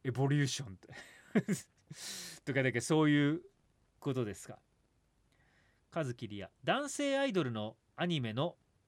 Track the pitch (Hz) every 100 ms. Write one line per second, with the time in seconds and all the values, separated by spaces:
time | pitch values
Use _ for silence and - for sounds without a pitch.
0 | 135 123 139 147 135 - 110 92 - -
1 | - - - 220 - 190 - _ - -
2 | - - - - - 135 131 117 - 156
3 | 151 147 143 165 - _ _ _ _ _
4 | 147 131 110 95 - 101 _ _ _ _
5 | _ _ _ _ _ _ _ _ _ 170
6 | 139 123 110 101 92 _ 143 233 285 -
7 | 285 269 277 185 131 110 107 - _ -
8 | 175 160 117 110 165 - _ _